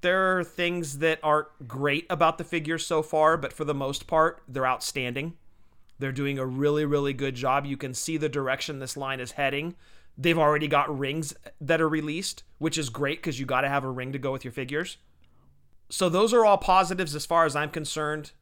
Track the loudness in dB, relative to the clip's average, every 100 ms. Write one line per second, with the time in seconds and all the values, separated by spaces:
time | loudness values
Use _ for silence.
0 | 2 2 2 2 -2 -2 -2 -2 -6 0
1 | 0 2 2 2 0 _ -12 -2 0 0
2 | -2 2 2 2 -4 -4 -2 -4 0 0
3 | 0 4 6 4 -2 -6 -4 -2 -4 -6
4 | 0 4 4 2 -10 -2 0 0 -4 -4
5 | -4 -4 -6 -10 -20 -20 -20 -20 -20 -8
6 | -6 -2 -2 -2 -4 0 2 2 2 2
7 | 0 -2 -4 -2 0 0 0 -6 -6 -8
8 | -4 -2 -2 -2 -2 -2 -4 -8 -8 -8
9 | -6 -6 -8 -2 0 0 -6 -10 -20 -20
10 | -20 -2 0 4 4 4 2 2 2 -2
11 | -4 -4 -6 -10 -18 -14 0 2 2 0
12 | -2 -6 -6 -10 -18 -6 -4 -2 -4 -4
13 | -4 -4 -6 -6 -2 0 2 0 -2 -6
14 | -8 -6 -6 -6 -8 -10 -6 -6 -6 -12
15 | _ _ _ _ _ _ _ -20 -12 0
16 | 2 4 4 6 6 6 6 4 4 0
17 | -4 -6 2 4 4 2 -4 -6 -6 -4
18 | -4 -4 -10 -18